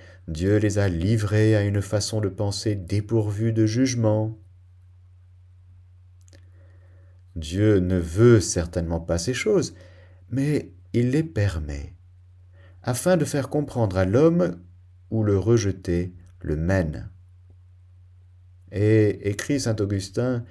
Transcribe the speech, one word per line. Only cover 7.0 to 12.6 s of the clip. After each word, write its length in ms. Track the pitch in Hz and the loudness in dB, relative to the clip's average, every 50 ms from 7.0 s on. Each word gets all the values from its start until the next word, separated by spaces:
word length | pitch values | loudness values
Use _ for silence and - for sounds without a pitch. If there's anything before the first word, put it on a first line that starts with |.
| - - - - - - - | -20 -20 -20 -20 -20 -16 -12
Dieu 440 | 85 78 78 90 98 107 110 104 95 | -12 -8 -6 -2 2 2 4 4 4
ne 180 | 90 90 92 90 | 2 2 0 0
veut 420 | 85 80 82 104 117 120 117 101 | -2 -2 2 6 6 8 8 6
certainement 600 | - - - 90 85 85 - 90 85 82 85 80 | 4 0 -2 -4 -4 -4 -4 -4 -4 -2 -4 -4
pas 180 | 82 - 85 85 | -4 -2 -4 -2
ces 160 | - 127 123 | -2 -4 -4
choses, 400 | - - 214 208 - 120 - - - - - - - - - - - - - | -2 0 0 2 2 0 -2 -8 -14 -20 -20 -20 -20 -20 -20 -20 -20 -14 -8
mais 400 | 113 135 139 151 147 - - - - - - - - | -4 -2 -2 0 0 -2 -4 -6 -18 -20 -12 -4 -2
il 160 | 120 120 127 | 0 0 2
les 140 | 127 156 160 | 0 0 -2
permet, 680 | 160 - 107 101 95 85 80 76 73 71 69 69 - - - - - - - - - - - - - - - | -2 -2 -2 0 0 -2 -4 -8 -8 -10 -10 -12 -14 -18 -20 -20 -20 -20 -20 -20 -20 -20 -20 -20 -20 -20 -20